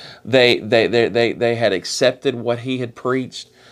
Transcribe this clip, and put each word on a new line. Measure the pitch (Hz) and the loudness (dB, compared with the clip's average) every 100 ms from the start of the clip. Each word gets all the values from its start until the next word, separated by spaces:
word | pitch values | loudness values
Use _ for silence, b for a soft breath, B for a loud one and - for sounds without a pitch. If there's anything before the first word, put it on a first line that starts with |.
| B B - | B B 0
They, | 127 123 107 | 4 6 4
they, | 107 117 90 | 2 2 2
they, | 117 104 | 2 0
they, | 110 117 | 0 0
they | - 117 117 | 0 -2 0
had | 113 | 0
accepted | 92 - - 127 127 139 120 | -2 -4 -2 0 0 -4 -4
what | 117 120 | -4 -6
he | 123 127 | -6 -6
had | 120 | -8
preached. | - 127 131 127 - - b b | -8 -4 -4 -6 -12 -20 b b